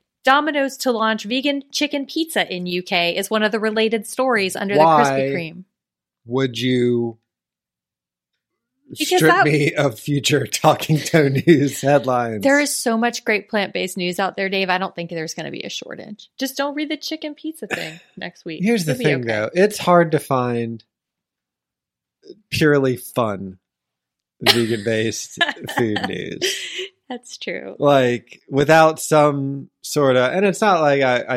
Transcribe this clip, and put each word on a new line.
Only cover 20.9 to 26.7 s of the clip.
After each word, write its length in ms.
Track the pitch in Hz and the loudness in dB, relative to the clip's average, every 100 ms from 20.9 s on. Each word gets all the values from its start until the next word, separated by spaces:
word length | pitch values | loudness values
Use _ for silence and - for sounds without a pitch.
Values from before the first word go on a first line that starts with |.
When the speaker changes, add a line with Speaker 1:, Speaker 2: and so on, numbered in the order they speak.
| _ _ _ _ _ _ _ _ _ _ _ _ _ - - _ | _ _ _ _ _ _ _ _ _ _ _ _ _ -20 -20 _
Speaker 2:
purely 460 | - 156 143 135 120 | 2 4 4 2 -2
fun 640 | - - 110 98 98 90 _ _ _ _ _ _ _ _ | -6 -2 -2 -4 -10 -16 _ _ _ _ _ _ _ _
vegan-based 960 | - 120 113 113 113 110 110 - - - 339 - | 0 0 0 -2 -2 -2 -2 -4 -8 -4 -4 -6
Speaker 1:
<laughs> 200 | 135 - | -8 -2
Speaker 2:
food 300 | 113 104 - | -2 -2 -4
news. 460 | - - - 392 - - | -6 -10 -6 -6 -6 -10